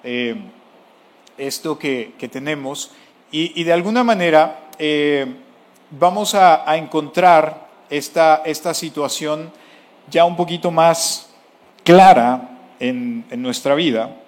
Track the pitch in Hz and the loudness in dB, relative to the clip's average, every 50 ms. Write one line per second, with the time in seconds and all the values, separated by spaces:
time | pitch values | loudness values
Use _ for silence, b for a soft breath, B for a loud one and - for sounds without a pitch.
0 | _ 127 120 123 123 117 113 107 101 95 - _ _ _ _ _ _ _ _ _ | _ -10 -8 -6 -6 -6 -8 -10 -14 -18 -20 _ _ _ _ _ _ _ _ _
1 | _ _ _ _ _ _ _ - 139 135 131 - - 160 151 - - 147 135 123 | _ _ _ _ _ _ _ -12 -12 -12 -12 -10 -8 -10 -10 -8 -6 -6 -6 -6
2 | 113 107 - _ - 120 - 131 135 147 156 143 135 135 143 147 - - b b | -8 -12 -14 _ -16 -14 -14 -12 -8 -8 -8 -8 -8 -12 -12 -12 -14 -16 b b
3 | b b b b _ _ - 156 160 175 - 175 170 165 170 175 170 202 220 247 | b b b b _ _ -8 -6 -6 -6 -6 -6 -2 0 0 0 0 -2 -2 0
4 | 254 233 226 196 175 170 156 156 156 156 156 - - - - _ 156 151 151 147 | 0 0 0 0 0 2 4 4 4 2 -2 -12 -20 -20 -14 _ -6 -4 -2 -2
5 | 147 147 147 143 139 131 127 127 - _ _ _ _ _ _ _ _ _ 156 139 | -2 -2 -2 -2 -4 -6 -10 -16 -20 _ _ _ _ _ _ _ _ _ -6 0
6 | 165 180 190 208 214 196 - 202 190 180 160 156 - 151 156 165 160 - - 156 | 0 0 0 0 -6 -2 0 4 6 6 4 4 2 -2 -4 -4 -4 -4 -4 -4
7 | 151 143 - - 180 180 170 156 156 156 156 - - - _ _ _ _ 143 147 | -4 -4 -2 2 4 6 6 6 4 0 -4 -12 -20 -20 _ _ _ _ -8 -8
8 | 143 - - 170 160 160 156 156 156 160 156 156 - 175 160 - - 160 135 151 | -8 -6 -2 0 2 4 2 2 0 -6 -8 -6 -6 -8 -8 -6 -10 -10 -8 -6
9 | 147 131 - - 156 151 151 156 160 165 b b b b b b b b b b | -6 -6 -6 -8 -6 -8 -8 -8 -10 -16 b b b b b b b b b b
10 | _ - - 165 170 175 180 165 175 165 170 170 - 180 170 160 160 170 165 165 | _ -4 2 2 2 2 2 -2 -4 -4 -4 -6 -4 -2 0 2 2 2 2 0
11 | - - - - - _ _ _ _ _ _ _ _ _ _ _ _ - 170 185 | -2 -8 -8 -10 -14 _ _ _ _ _ _ _ _ _ _ _ _ 6 8 8
12 | 190 190 185 123 117 120 127 127 - - - - - - _ _ 127 127 127 123 | 10 8 8 8 6 0 0 -2 -6 -14 -20 -20 -20 -20 _ _ -6 -6 -6 -4
13 | 123 123 117 117 117 - - 123 127 127 120 - - 143 143 147 175 160 120 110 | -6 -8 -8 -10 -10 -12 -12 -10 -8 -6 -8 -4 0 0 0 2 2 0 0 -2
14 | 113 - - - - | -4 -6 -10 -18 -20